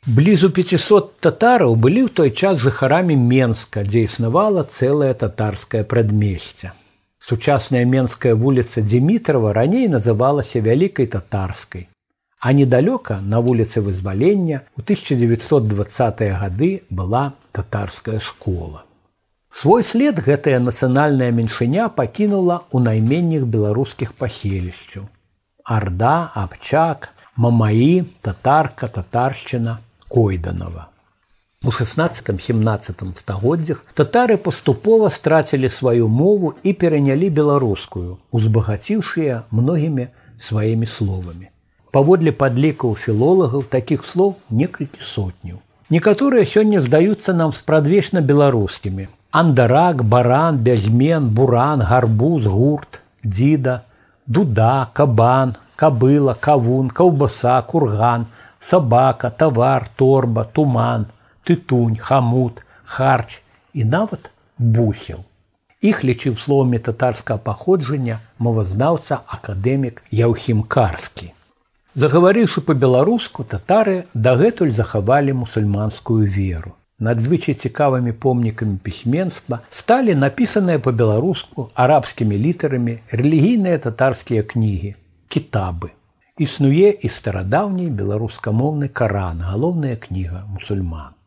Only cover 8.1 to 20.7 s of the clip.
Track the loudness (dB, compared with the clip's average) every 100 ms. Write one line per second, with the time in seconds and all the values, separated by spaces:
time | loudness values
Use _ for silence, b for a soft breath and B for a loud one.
8.1 | -2 0 2 2 0 -2 -2 0 2 2
9.1 | 0 0 0 0 0 0 2 2 0 0
10.1 | 2 2 0 -2 -2 0 2 0 0 -2
11.1 | -4 -6 -6 -6 -8 -12 -16 -18 _ _
12.1 | _ _ _ 0 4 4 4 2 -2 -4
13.1 | -6 -2 0 2 2 0 -2 -2 -4 -4
14.1 | 0 0 2 -2 -6 -10 -16 -4 -4 -2
15.1 | 0 2 0 0 0 2 -2 -4 -2 -2
16.1 | 0 -4 -2 -4 -2 -2 -2 _ -8 -4
17.1 | -2 -4 -8 _ -10 -8 -6 -8 -10 -8
18.1 | -8 -8 -10 -8 -6 -8 -16 _ _ _
19.1 | _ _ _ _ -4 2 2 2 0 0
20.1 | 0 0 0 2 0 0